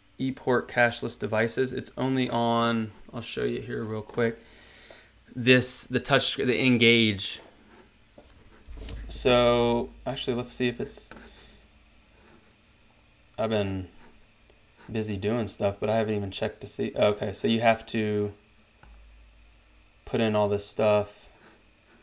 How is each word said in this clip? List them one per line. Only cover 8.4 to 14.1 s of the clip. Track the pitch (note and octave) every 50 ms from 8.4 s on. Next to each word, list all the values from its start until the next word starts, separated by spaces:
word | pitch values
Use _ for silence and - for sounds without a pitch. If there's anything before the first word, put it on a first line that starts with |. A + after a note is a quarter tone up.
| - - - - - - - - - - - - - - -
So, | - - B2+ B2 B2 A#2+ A#2+ A#2+ A#2+ A#2+ A#2+ A#2 A#2+ B2 - - - -
actually, | B2+ B2+ - - C3+ A#2+
let's | B2 A#2+ -
see | - - B2+
if | A#2+ A#2 -
it's, | - - - - - - - - - - - - - - - - - _ _ _ _ _ _ _ _ _ _ _ _ - - - _ _ _ _ _ _ _ _ _ _ _ _ _ _ _ _ _ _ - -
I've | A2+ A2
been | A2 G#2 G2 F#2+ F#2+ F#2+ F2+ - - - - -